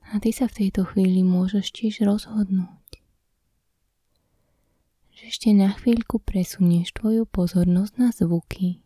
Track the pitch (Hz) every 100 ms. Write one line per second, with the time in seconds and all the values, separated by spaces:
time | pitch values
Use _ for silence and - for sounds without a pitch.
0 | - 208 226 - 247 - 196 - 185 -
1 | 190 185 185 180 185 202 - - 220 208
2 | 202 214 - 220 190 190 180 - _ -
3 | _ _ _ _ _ _ _ _ _ _
4 | _ _ _ _ _ _ _ _ _ _
5 | _ _ 226 - 220 208 196 202 240 233
6 | - 226 - 185 180 - 175 170 175 -
7 | 214 226 220 196 175 180 175 180 208 -
8 | 247 - 170 170 - - 180 180